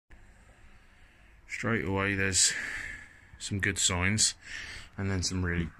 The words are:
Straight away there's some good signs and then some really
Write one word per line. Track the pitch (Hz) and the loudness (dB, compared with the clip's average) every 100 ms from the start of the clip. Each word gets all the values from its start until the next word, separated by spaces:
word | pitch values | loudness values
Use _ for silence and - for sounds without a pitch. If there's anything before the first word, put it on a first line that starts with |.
| - - - - - - - - - - - - - - - | -20 -20 -20 -20 -20 -20 -20 -20 -20 -20 -20 -20 -20 -20 -12
Straight | - 117 113 | -4 0 0
away | 73 98 98 | 2 0 2
there's | 98 95 90 - - - - - - - - - - | 2 2 6 4 4 -4 -6 -8 -12 -16 -20 -20 -12
some | - 104 | -6 -2
good | 98 95 | 0 2
signs | - 90 92 107 - - - - - - - - | 2 2 2 4 2 0 -10 -12 -10 -12 -14 -6
and | 98 | -2
then | 95 | 0
some | 87 92 | 0 0
really | 90 85 82 - | 0 0 -2 -6